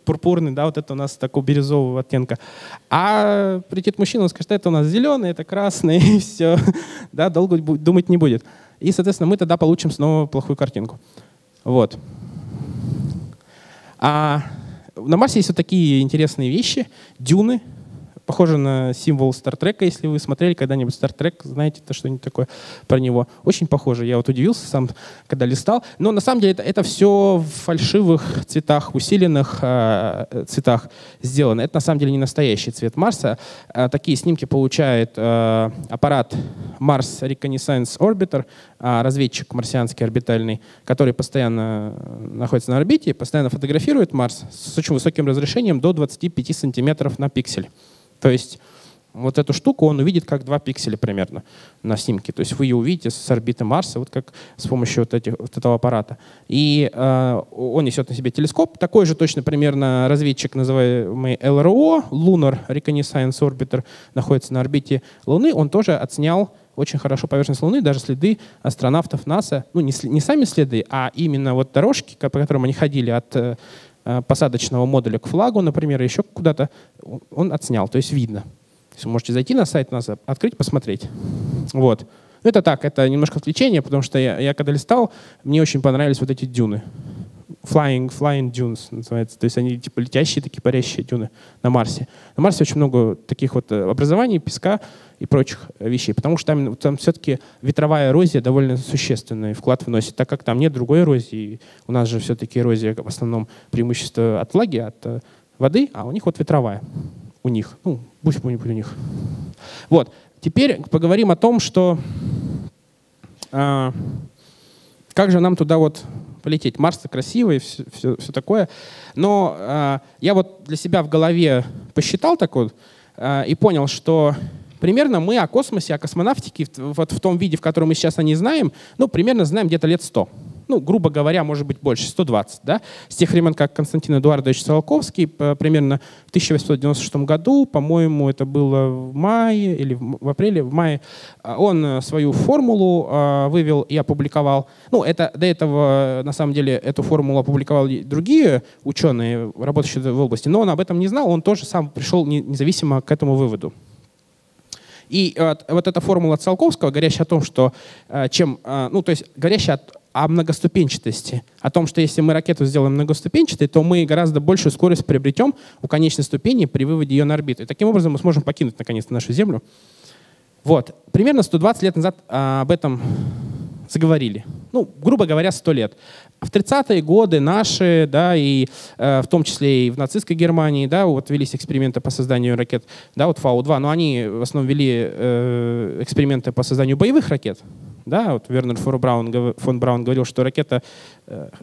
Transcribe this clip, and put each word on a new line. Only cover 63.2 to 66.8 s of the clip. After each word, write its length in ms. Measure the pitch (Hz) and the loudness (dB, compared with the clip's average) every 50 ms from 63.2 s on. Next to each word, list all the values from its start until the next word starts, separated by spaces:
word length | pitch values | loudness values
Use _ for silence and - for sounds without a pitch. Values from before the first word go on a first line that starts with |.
| 131 131 131 - | -2 -2 -2 -4
Orbiter, 440 | 147 139 131 123 127 131 - 123 - - - - - _ - | -6 -6 -6 -6 -6 -4 -4 -6 -6 -8 -16 -20 -20 _ -6
находится 380 | 135 123 - 143 127 - - | -4 0 0 0 0 -2 -2
на 80 | 131 127 | -4 -4
орбите 420 | 127 139 143 143 139 - 135 127 - - - _ _ | -2 -2 -2 -2 -2 -2 -4 -4 -4 -8 -20 _ _
Луны. 280 | - 143 180 262 330 294 | 0 2 2 2 2 2
Он 160 | 147 151 143 | 2 0 2
тоже 260 | - 202 214 - 156 | 0 0 2 2 0
отснял 540 | - - - - - 147 160 170 190 208 - - _ _ _ _ | -2 -2 -6 -4 -2 0 0 2 0 0 -2 -6 _ _ _ _
очень 240 | - | -6